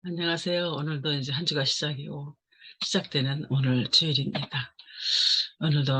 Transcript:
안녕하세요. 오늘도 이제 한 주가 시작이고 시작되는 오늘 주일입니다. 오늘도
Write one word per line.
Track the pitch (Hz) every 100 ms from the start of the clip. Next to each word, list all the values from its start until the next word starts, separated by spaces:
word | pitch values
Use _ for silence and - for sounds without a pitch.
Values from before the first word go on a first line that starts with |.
| 180
안녕하세요. | 170 170 170 180 175 175
오늘도 | 143 151 151 151 143
이제 | 135
한 | 139 170
주가 | 147 139
시작이고 | - 151 135 151 147 143 - _ _ - -
시작되는 | - 190 - 147 131 143 -
오늘 | 139 127 127 -
주일입니다. | - 165 139 139 - 139 135 123 - - - - - - - - _
오늘도 | 156 147 135